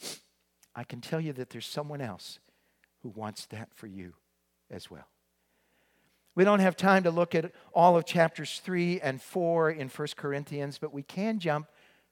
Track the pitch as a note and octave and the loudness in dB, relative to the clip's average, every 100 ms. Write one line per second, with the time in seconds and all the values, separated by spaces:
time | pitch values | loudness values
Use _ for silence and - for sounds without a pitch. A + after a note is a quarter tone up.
0 | - - _ _ _ _ _ - B2 A#2+ | -16 -16 _ _ _ _ _ -14 -12 -12
1 | - D#3+ D#3+ C3 B2 A#2 - - D3 D3 | -6 -4 -4 -6 -10 -12 -10 -8 -8 -6
2 | B2 F2+ - - _ _ _ _ _ _ | -8 -8 -14 -20 _ _ _ _ _ _
3 | B2+ G#2 G#2+ G#2 - G#2+ A2 - A2 G2 | -14 -10 -10 -10 -12 -14 -14 -16 -16 -14
4 | F2+ E2 _ _ _ _ _ F#2 - D#2 | -14 -18 _ _ _ _ _ -16 -16 -20
5 | - _ _ _ _ _ _ _ _ _ | -20 _ _ _ _ _ _ _ _ _
6 | _ _ _ - F#3+ G#3 F#3+ - F#3+ F#3+ | _ _ _ 4 6 6 4 4 6 6
7 | F3 E3 F3 E3+ E3+ - - - F3 F3 | 6 2 2 0 -2 -10 -4 6 8 6
8 | D#3+ F3 D#3+ - D3 - - F#3 F3 F3+ | 4 4 4 2 -10 -8 -4 0 0 0
9 | C#3+ C3 - F#3+ E3+ E3+ D#3+ D#3+ C3 - | -2 -4 -6 -2 0 2 2 0 -8 -6
10 | D3+ - D3 C#3 C#3+ C#3+ C#3+ C3+ D#3 C#3 | -8 -6 -6 -6 -6 -6 -6 -6 -8 -8
11 | C#3 - G#3+ A3 E3+ D3 D#3 _ _ _ | -10 -4 -2 -2 0 0 -2 _ _ _
12 | _ | _